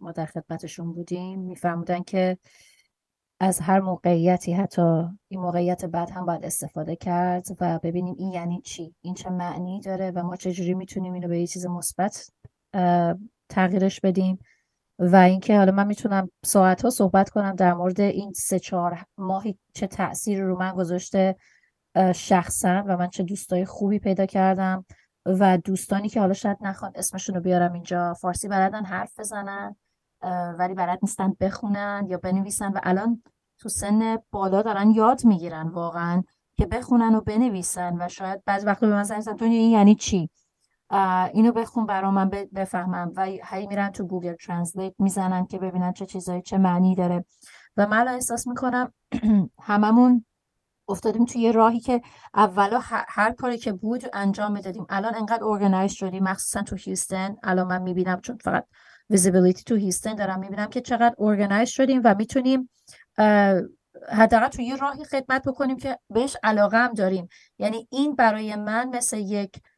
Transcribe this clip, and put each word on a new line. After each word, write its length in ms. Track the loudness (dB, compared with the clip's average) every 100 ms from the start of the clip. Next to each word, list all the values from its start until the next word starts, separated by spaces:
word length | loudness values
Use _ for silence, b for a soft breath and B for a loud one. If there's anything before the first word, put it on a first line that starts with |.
ما 100 | -14
در 140 | -10 -8
خدمتشون 680 | -10 -10 -10 -10 -10 -10
بودیم، 460 | -10 -8 -8 -8 -10
می‌فرمودن 640 | -10 -4 -4 -4 -4 -6
که 340 | -2 0 0 -2 b b b b b _ _ _ _ _
از 200 | 0 0
هر 200 | 2 2
موقعیتی، 760 | 2 -2 2 4 4 2 0
حتی 280 | -2 -2 2 2 2 0 -8 _
این 140 | -8
موقعیت 440 | -4 -2 0 -2 -4
بد 240 | -6 -6
هم 160 | -2 0
باید 200 | 0 -4
استفاده 500 | -8 -8 -8 -6 -6
کرد 520 | -2 0 2 0 -4 -4
و 180 | -2 -2
ببینیم 320 | -2 -2 -4 -6
این 140 | -6
یعنی 300 | -6 -4 -6
چی، 340 | -8 -14 -14 _
این 120 | -12
چه 160 | -10 -6
معنی 520 | -6 -6 -6 -8 -8
داره 300 | -8 -6 -4
و 120 | -4
ما 120 | -6 -6
چه 160 | -6
جوری 220 | -4 -4
می‌تونیم 400 | -4 -6 -8 -8
اینو 140 | -6 -4
به 120 | -4
یه 80 | -4
چیز 180 | -6 -8
مثبت، 680 | -6 -8 -4 -4 -4 -20 _ _ _ _
اه، 420 | -2 2 2 2 -2 -8 _ _
تغییرش 500 | 0 2 2 0 0
بدیم. 400 | -2 0 0 -2 -8 _ _ _ _ _
و 160 | 6 8
اینکه 420 | 8 6 4 6
حالا 140 | 6
من 160 | 4 0
می‌تونم 420 | 0 -2 -2 -2 _ 0
ساعت‌ها 440 | 4 6 4 0
صحبت 400 | 2 4 4 2
کنم 260 | 0 -2 2
در 180 | 2
مورد 280 | 2 0 2
این 320 | 0 0 -6
سه 260 | -8 -2 -2
چهار 440 | -2 -2 -2 -4 -14 -10
ماهی 400 | -4 -4 -4 -8 _
چه 140 | -8 -8
تأثیری 540 | -4 -6 -4 -4 -2
رو 180 | -2 -2
من 120 | -2
گذاشته، 640 | -2 -2 -4 -2 2 2 0 _ _ _ _ _ 2
اه، 180 | 2
شخصاً 680 | 2 2 2 2 -2 0 0 0
و 100 | -2
من 120 | -2
چه 140 | -4
دوستای 420 | -6 -6 -4 -2 -2
خوبی 340 | -2 -2 0
پیدا 260 | 0 0 0
کردم 600 | 2 2 2 0 -2 -6 b b _ -2
و 320 | 4 4 4
دوستانی 520 | 2 -4 -2 -2 -2
که 100 | 0
حالا 140 | 0
شاید 240 | 0 -2 -4
نخوان 300 | -6 -8 -12 -6
اسمشون 400 | -6 -6 -6 -4
رو 60 |
بیارم 320 | 0 2 2
اینجا، 400 | -2 -6 -2 -2
فارسی 340 | -4 -4 -4 -2
بلدن 380 | 0 0 0 -8
حرف 340 | -6 -8 -10
بزنن، 560 | -10 -8 -10 -10 -12 -14 _ _ _ _
اه، 300 | -6 -4 -6
ولی 220 | -4 -4
بلد 260 | -2 -4 -2
نیستن 340 | -4 -2 -2 0
بخونن 680 | -2 -4 -4 -4 -4 -6 -6
یا 80 | -6
بنویسن 540 | -2 -2 -2 -4 -4
و 80 | -4
الان 400 | 0 0 0 -4 _ _ _ _
تو 120 | -10
سن 480 | -8 0 0 2 -2 _
بالا 300 | -4 0 0
دارن 300 | 0 2 4
یاد 340 | 6 6 6 4
می‌گیرن 420 | 4 0 -8 -8
واقعاً 560 | -6 -8 -4 -2 -2 -2 _ _ -2
که 80 | -2
بخونن 500 | -2 2 2 4 2
و 60 |
بنویسن 800 | 2 0 0 0 -6 -6 -4 -4
و 60 | -6
شاید 360 | -8 -8 -8 -4
بعضی 200 | -2 0
وقتا 220 | 2 2
به 60 |
من 100 | 2
زنگ 140 | 0 -6
می‌زنن: 200 | -6 -2
«تو 80 | 2
این 260 | 4 6
یعنی 240 | 8 8 6
چی؟ 340 | 4 -2 -2 _ _ _ _ _ _
اه، 400 | 0 2 2 0
اینو 180 | 4 4
بخون 340 | 4 -2 -4 -2
برا 260 | -2 0
من 180 | 2 2
ب-، 180 | -2 -8 -6
بفهمم.» 560 | -4 -4 -4 -4 -6 -4
و 100 | -6 -6
هی 240 | -10 -10 -6
می‌رن 240 | -4 -4
تو 140 | -4 -8
گوگل 280 | -6 -6
ترنسلیت 600 | -10 -8 -6 -6 -6 -8 0
می‌زنن 460 | 0 0 -2 0 -2
که 140 | -4
ببینن 340 | -6 -2 -2
چه 120 | -4 -8
چیزایی 360 | -10 -6 -8
چه 160 | -4 2
معنی 380 | 2 4 4 4
داره. 300 | 0 -2 -6 b b b b -2
و 100 | 2
من 120 | 2
الان 140 | 0
احساس 340 | -2 -4 -4 -6
می‌کنم 460 | -4 -2 -2 -4 _ _
<clears throat> 480 | -2 4 4 2 _
هممون 640 | -2 2 4 6 8 6 2 _ _ _ _ _ -8
افتادیم 380 | -4 -2 2 0
توی 160 | 2
یه 100 | 2
راهی 280 | 6 4 4
که 220 | 0 -2 B B B
اولا 460 | 2 2 4 2 2
ه-، 260 | -4 -6 -6
هر 240 | 0 0
کاری 260 | 0 -6 -4
که 160 | -6
بود 300 | -6 -4 -6 -6
انجام 380 | -4 -2 -2 -4
می‌دادیم. 340 | -4 -6 -10 -6
الان 260 | -4 -2 -4
انقدر 280 | -2 -2
ارگنایز 480 | 0 2 2 4 0
شدیم، 320 | -2 -6 -2
مخصوصاً 380 | -2 -2 -4 -6
تو 140 | -6 -8
هیوستن. 600 | -8 -6 -6 -4 -6 -6
الان 240 | -2 0 0
من 140 | -2
می‌بینم 400 | -4 -2 -2 -2
چون 160 | -6 -8
فقط 280 | -2 -2 -4 b b b b
ویزیبیلیتی 540 | 2 4 6 6 4
تو 120 | 0 -2
هیوستن 400 | 0 -4 -6 -4
دارم، 240 | -4 -4
می‌بینم 260 | -8 -6 -6
که 160 | -6
چقدر 340 | -4 2 2 2
ارگنایز 500 | 0 2 2 2 0
شدیم 320 | 2 2 4
و 120 | 4 4
می‌تونیم، 520 | 2 0 2 0 -2 _ b b b 2
اه، 440 | 4 6 6 4 0 _ _ -20 -6
حداقل 380 | 4 6 6 2
تو 140 | -2
یه 140 | -6 -4
راهی 280 | -4 -6
خدمت 440 | -6 -6 -2 -2 -2
بکنیم 300 | -2 -2 -2
که 220 | -6 -8 _
بهش 280 | -2 -2 -2
علاقه 340 | 0 2 4 4
هم 160 | 2
داریم. 340 | 2 0 0 -6 b b _
یعنی 300 | -4 -4 -8
این 240 | -2 -2 4
برای 400 | 2 2 -4 -6
من 340 | -4 -4 -4 -4
مثل 220 | -4 -4
یک 440 | -4 -4 -6 -10 _